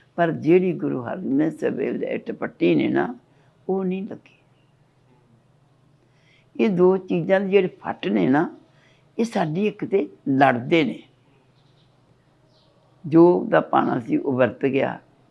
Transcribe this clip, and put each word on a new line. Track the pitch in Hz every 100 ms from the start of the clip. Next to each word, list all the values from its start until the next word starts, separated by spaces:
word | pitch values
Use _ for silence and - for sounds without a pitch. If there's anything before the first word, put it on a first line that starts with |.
| _ -
ਪਰ | 170
ਜਿਹੜੀ | 143 127 180 185
ਗੁਰੂ | 165 147 139
ਹਰਗੋਬਿੰਦ | 120 - - 139 156 156
ਸਾਹਿਬ | 123
ਵੇਲੇ | - 120 120 -
ਇੱਟ | 117 -
ਪੱਟੀ | - 113 - 170
ਨੇ | 160 -
ਨਾ, | 135 170 247 _ _ _ _ -
ਉਹ | 190
ਨਹੀਂ | 185 185 196
ਲੱਗੀ। | - - _ _ _ _ _ _ _ _ _ _ _ _ _ _ _ _ _ _ _ _ _ _ -
ਇਹ | 226
ਦੋ | 180 180 190
ਚੀਜ਼ਾਂ | 185 180 165 190
ਦੇ | 202
ਜਿਹੜੇ | 196 185
ਫੱਟ | - - - 185
ਨੇ | 208 175
ਨਾ, | - 170 - _ _ _ _ _ -
ਇਹ |
ਸਾਡੀ | 226 208 165 156 208
ਇੱਕ | 202
ਤੇ | 151 196 294 - -
ਲੜਦੇ | 135 139 120 131 165
ਨੇ। | 135 - - _ _ _ _ _ _ _ _ _ _ _ _ _ _ _ _ _ _ _ 160
ਜੋ | 160 170 180
ਉਹਦਾ | - 160
ਪਾਣਾ | 151 135 - 131
ਸੀ, | 113 151
ਉਹ | -
ਵਰਤ | 127 123 123 139
ਗਿਆ। | 131 123 123 - _ _